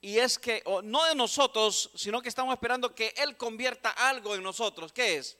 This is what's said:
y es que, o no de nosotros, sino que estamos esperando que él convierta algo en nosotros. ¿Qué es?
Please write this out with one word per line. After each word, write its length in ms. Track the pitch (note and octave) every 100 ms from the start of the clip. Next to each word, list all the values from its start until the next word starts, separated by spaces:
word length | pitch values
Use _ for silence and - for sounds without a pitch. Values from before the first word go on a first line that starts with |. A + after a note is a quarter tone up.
y 180 | G3 G#3+
es 180 | B3 -
que, 240 | - A3 -
o 160 | F#3+
no 220 | G#3+ B3+ E4
de 100 | D4+
nosotros, 760 | A#3 - C#4 A3 A3 F#3+ - -
sino 260 | G3+ A3
que 80 | B3
estamos 240 | A3 C4
esperando 400 | B3+ A#3 B3+ B3
que 200 | - A3 -
él 200 | D4 A#3+
convierta 520 | A#3+ A3 B3+ A#3+ A#3
algo 440 | - B3+ C4 G#3 G3+
en 80 |
nosotros. 480 | F#3 F#3 A3 F3+ D#3+
¿Qué 260 | - A#3+ D#3+
es? 200 | C3 -